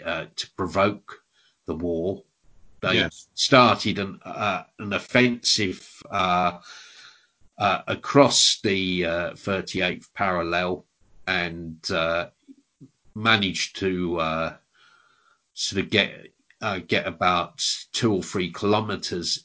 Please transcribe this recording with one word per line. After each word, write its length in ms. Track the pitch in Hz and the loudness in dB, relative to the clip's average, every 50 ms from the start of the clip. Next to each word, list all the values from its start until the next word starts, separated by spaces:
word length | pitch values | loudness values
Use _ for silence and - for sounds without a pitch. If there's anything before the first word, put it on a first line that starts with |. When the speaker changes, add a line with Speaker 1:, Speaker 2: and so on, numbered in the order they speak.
| - | -8
Speaker 1:
uh, 220 | 82 85 82 80 - - | -6 -6 -6 -8 -10 -12
to 140 | - - - _ | -12 -12 -12 _
provoke 680 | - 98 85 71 95 98 104 101 - - - - - _ _ _ _ _ _ _ _ _ | -6 -6 -2 2 2 2 2 2 -2 -10 -18 -20 -20 _ _ _ _ _ _ _ _ _
the 100 | - 82 | -10 -8
war. 480 | 80 87 87 85 82 82 92 98 98 - _ _ _ _ - - - - - - - - | -6 -4 -4 -2 -2 -2 -4 -4 -6 -10 _ _ _ _ -20 -20 -20 -20 -20 -14 -6 -2
They 140 | 95 92 | 0 2
Speaker 2:
Yes. 320 | 92 92 82 - - - - _ | 2 2 0 -4 -10 -18 -16 _
Speaker 1:
started 640 | - - - 143 131 127 113 101 - - 110 95 98 | -4 2 6 8 8 8 8 6 4 0 -2 -2 -2
an, 220 | 98 98 90 - - | -4 -6 -8 -12 -14
uh, 400 | 92 87 - 107 104 95 87 - - _ - | -14 -8 -4 -2 -2 -2 -4 -6 -10 _ -12
an 140 | 107 101 101 | -6 -4 -4
offensive, 920 | 90 - - - 127 123 123 120 120 - - - - 107 92 92 - - - - - - - | -4 -4 0 4 4 4 4 2 0 0 0 0 0 0 -2 -4 -6 -12 -20 -20 -20 -14 -6
uh, 480 | - 101 92 92 90 90 87 87 85 87 - - - - - - - - - - - _ _ _ _ _ - _ _ - | -2 0 2 2 4 2 2 0 0 -4 -10 -20 -20 -20 -20 -20 -20 -20 -20 -20 -20 _ _ _ _ _ -20 _ _ -2
uh, 240 | 104 101 92 - - - | 0 2 2 0 -2 -6
across 720 | 104 101 - - - 139 139 120 - - - - - - | -6 -6 -6 4 6 8 8 8 6 4 4 4 2 2
the, 440 | - 110 98 98 95 92 90 87 87 | 0 0 0 0 0 0 0 0 0
uh, 300 | 82 85 87 87 78 - | 0 -2 -2 -4 -6 -8
thirty-eighth 800 | - - - 98 95 90 - - 92 92 90 85 82 - - _ | -8 -4 -4 -2 -2 -4 -4 -4 -2 0 -2 -2 -4 -10 -16 _
parallel 680 | - 101 98 92 87 85 85 87 87 90 90 92 - - _ _ _ _ _ - - - | -2 -2 0 0 0 -2 0 0 0 0 0 -2 -4 -8 _ _ _ _ _ -20 -10 -4
and, 640 | - 95 90 87 87 82 85 85 82 80 80 - - | -2 -2 -2 -2 -4 -6 -8 -10 -12 -12 -12 -8 -4
uh, 380 | 98 85 82 82 82 85 87 - - _ _ - - - _ _ _ _ - - _ _ _ - _ | -2 0 0 0 0 -2 -4 -6 -10 _ _ -20 -20 -20 _ _ _ _ -20 -20 _ _ _ -16 _
managed 640 | 107 107 113 113 107 101 95 85 - - - - | -2 2 4 4 4 4 0 -2 -4 -6 -6 -6
to, 420 | - 98 95 92 90 90 85 85 85 | -2 -2 0 0 0 -2 -2 0 0
uh, 380 | 80 80 80 80 82 80 - - _ _ _ _ _ _ _ _ _ _ _ _ _ _ _ _ _ _ _ | 0 -2 -2 -2 -4 -4 -6 -10 _ _ _ _ _ _ _ _ _ _ _ _ _ _ _ _ _ _ _
sort 280 | - - - - 98 90 | -8 -8 -4 -2 -2 -2
of 80 | 82 | 2
get, 420 | - 104 98 - - - - - - _ _ _ _ _ | 2 2 2 2 -2 -10 -18 -20 -20 _ _ _ _ _
uh, 180 | - 110 101 92 87 | -6 -4 -4 -4 -2
get 200 | - - 98 - | 0 0 0 0
about 580 | 95 87 82 98 90 90 87 85 76 - - - - - - - - - | -2 -4 0 2 2 2 2 0 -4 -6 -6 -4 -4 -4 -6 -8 -10 -4
two 200 | - 123 117 104 | 0 0 2 2
or 100 | 92 87 | 0 -2
three 280 | - - 101 92 90 | -4 -4 -4 -4 -4
kilometers 920 | 85 - - 101 104 107 107 107 98 - - - - 90 85 - - - | -4 -2 0 2 2 2 2 -2 -4 -6 -6 -6 -6 -6 -4 -4 -6 -6